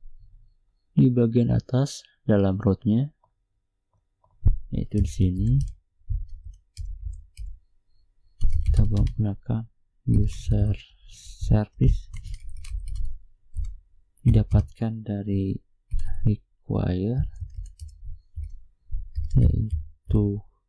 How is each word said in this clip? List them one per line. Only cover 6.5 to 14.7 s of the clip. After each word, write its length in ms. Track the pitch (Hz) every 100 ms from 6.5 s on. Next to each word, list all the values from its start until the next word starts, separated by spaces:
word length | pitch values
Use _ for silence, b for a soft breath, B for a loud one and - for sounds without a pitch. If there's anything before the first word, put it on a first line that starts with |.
| - _ - - - - - - - - - _ _ _ _ _ _ _ _ - - -
kita 160 | -
menggunakan 800 | 107 101 - - 107 98 - 113 113 _ _ _ 123
user 640 | 110 104 - - 104 104 101 - _ - - - - -
service 640 | 110 107 - 127 - - - - - - - - - - - - - - _ _ - - - _ _ _ _ -
didapatkan 720 | 113 101 107 -